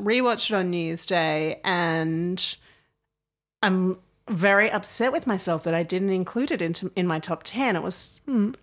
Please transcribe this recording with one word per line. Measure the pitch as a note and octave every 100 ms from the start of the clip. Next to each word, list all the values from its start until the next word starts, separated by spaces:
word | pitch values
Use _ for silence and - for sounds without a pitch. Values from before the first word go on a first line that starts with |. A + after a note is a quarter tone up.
rewatched | G3+ A#3+ B3+ A3+ A3+
it | G#3
on | F3+
New | F3
Year's | E3 E3 -
Day | F3 D#3+ D3+ D#3 -
and | F#3+ F3+ E3+ D#3+ D#3+ D#3+ F3 F#3 - - - _ _ _ _ _ _ _ _ _
I'm | G3+ F#3 F#3 F#3 _ _ -
very | F3+ G3 G3 G#3+
upset | G#3 - - B3
with | D#4 C#4
myself | F#3+ - E3
that | E3+
I | E3
didn't | E3 F#3 G3
include | F#3 F3 A#3 C#4
it | A#3+
into, | E3+ E3+ F#3 -
in | F3+
my | D#3+
top | F#3 D#3+
ten. | - A3+ C4+ F3+
It |
was, | E3 F3 - - -
mm, | B3 G#3 C4+